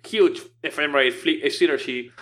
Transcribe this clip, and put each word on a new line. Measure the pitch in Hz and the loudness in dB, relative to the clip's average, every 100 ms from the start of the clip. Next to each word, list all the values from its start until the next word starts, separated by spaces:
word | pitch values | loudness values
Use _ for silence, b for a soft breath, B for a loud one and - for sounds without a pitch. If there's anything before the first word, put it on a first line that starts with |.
huge | - 220 180 - - _ | -4 2 2 2 -12 _
Ephemerate | 156 - 147 139 131 | -10 -4 0 2 2
fli-, | 123 160 156 | 0 -2 -2
uh, | 143 | -2
synergy. | - 170 135 - 123 120 B | 2 2 0 -4 -8 -10 B